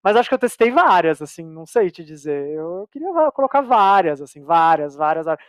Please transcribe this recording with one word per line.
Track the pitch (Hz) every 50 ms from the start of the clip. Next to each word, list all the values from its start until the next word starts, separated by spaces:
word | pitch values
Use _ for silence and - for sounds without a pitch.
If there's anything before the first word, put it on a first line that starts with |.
Mas | - 190 208
acho | 240 240 -
que | 262
eu | 254
testei | 247 233 - - 226 233
várias, | 247 339 359 294 190 180 170 165 156 -
assim, | 151 147 - - 165
não | 165 160 160 165
sei | - - 240 208 180
te | - - 160
dizer. | 151 156 147 139 151 147 143 143 147
Eu, | 151 156 156 170 175 190
eu | 208 -
queria | - 285 311 381
va-, | 349 330 311 294 -
colocar | - 269 262 - 285
várias, | 277 233 254 220 196 196 202 196 180 160 147 135
assim, | 143 135 - 147 139
várias, | 143 165 165 165 165 165 156 147 147 139
várias, | 143 151 151 156 160 160
várias. | 165 160 - -